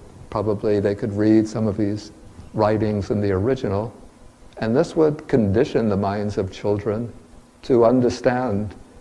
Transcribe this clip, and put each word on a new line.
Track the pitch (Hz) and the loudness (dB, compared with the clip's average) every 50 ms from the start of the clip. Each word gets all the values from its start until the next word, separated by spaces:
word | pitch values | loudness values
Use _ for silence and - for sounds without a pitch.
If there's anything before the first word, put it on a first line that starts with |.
| - - - - - - | -20 -20 -20 -20 -12 -8
probably | - 107 101 107 104 - - 107 104 101 | -6 -4 -2 -2 -2 -2 0 0 0 2
they | 95 101 101 | 2 0 -2
could | - 123 107 101 | -2 -4 -4 -2
read | 104 107 107 110 110 110 | 2 4 4 6 4 4
some | 110 - 117 110 | 2 -2 -2 -2
of | 107 98 | -2 -2
these | 110 107 101 107 107 - - - - - - - - - - - | -2 -2 -2 -4 -6 -10 -14 -20 -20 -20 -20 -20 -20 -18 -8 -2
writings | 113 107 104 110 104 110 107 107 101 92 - | 0 2 2 2 0 0 -2 -2 -2 -2 -2
in | 110 104 | -2 -2
the | 104 101 | 0 0
original, | 95 92 101 127 131 131 - 104 95 101 110 113 - - - - - - - - - _ - - - | 0 0 0 0 -2 -2 -2 -4 -2 -4 -4 -6 -10 -16 -20 -20 -20 -20 -20 -20 -20 _ -20 -20 -10
and | - 113 113 117 | -6 -2 0 0
this | 147 165 - - | 0 0 0 0
would | 160 156 156 151 - - | 2 2 2 0 -2 -2
condition | - 147 127 107 98 98 113 151 - - 131 113 | 0 2 2 2 4 2 2 2 2 0 -2 0
the | 107 98 | 0 0
minds | 98 104 98 101 104 101 104 101 | 0 -2 -2 -2 -4 -4 -4 -4
of | 110 98 95 | -4 -4 -6
children | - - - 104 104 101 - 113 101 110 120 110 - - - - - - - - _ _ - | -6 -6 -4 -2 -2 -2 -2 -4 -4 -4 -6 -8 -12 -16 -20 -20 -20 -20 -20 -20 _ _ -2
to | - 131 117 117 | 2 4 6 6
understand | 113 127 127 120 117 - - - 127 123 123 131 120 101 101 107 101 - - - - - - | 6 6 4 4 2 0 0 0 0 0 0 -2 -2 -2 -4 -4 -6 -10 -14 -20 -20 -20 -20